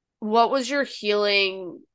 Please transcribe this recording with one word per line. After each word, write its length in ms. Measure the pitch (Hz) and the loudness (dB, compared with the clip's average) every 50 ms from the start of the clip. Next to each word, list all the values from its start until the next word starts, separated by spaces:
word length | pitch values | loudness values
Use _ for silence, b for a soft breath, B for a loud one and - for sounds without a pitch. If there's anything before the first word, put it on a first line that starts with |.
| _ _ _ _ | _ _ _ _
what 320 | 220 214 220 233 233 220 | -6 0 2 4 4 4
was 180 | 254 277 247 240 | 2 0 -2 0
your 140 | 285 285 254 | -2 -2 -2
healing 1000 | - - - 214 208 208 208 208 208 202 196 196 190 190 190 185 170 - - - _ _ | -2 -6 -6 -2 0 0 2 2 2 2 2 2 0 -2 -6 -10 -12 -12 -14 -18 _ _